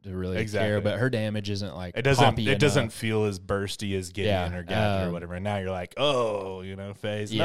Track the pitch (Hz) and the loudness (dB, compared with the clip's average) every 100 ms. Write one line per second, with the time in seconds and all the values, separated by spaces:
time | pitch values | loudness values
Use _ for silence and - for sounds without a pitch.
0 | 98 92 92 95 107 104 95 104 104 107 | -8 -6 -2 -2 -2 0 2 2 2 0
1 | 127 113 107 107 101 98 98 76 90 117 | 0 0 -2 -2 -4 -4 -6 -8 -6 0
2 | 139 131 127 117 113 135 147 131 113 - | 4 6 6 4 2 4 4 4 0 -2
3 | 113 110 107 95 95 98 101 - 101 95 | 0 2 0 -2 -2 -2 -2 -4 -2 -2
4 | 87 98 104 92 87 90 87 107 107 98 | -4 -2 2 2 0 -4 -2 2 2 2
5 | 90 85 85 90 104 101 92 92 90 120 | 0 -4 -6 -6 -4 -2 -4 -6 -6 -2
6 | 147 127 113 104 95 92 95 98 101 98 | 0 2 0 -2 -6 -8 -10 -10 -10 -6
7 | 107 107 107 110 | -4 -4 -2 2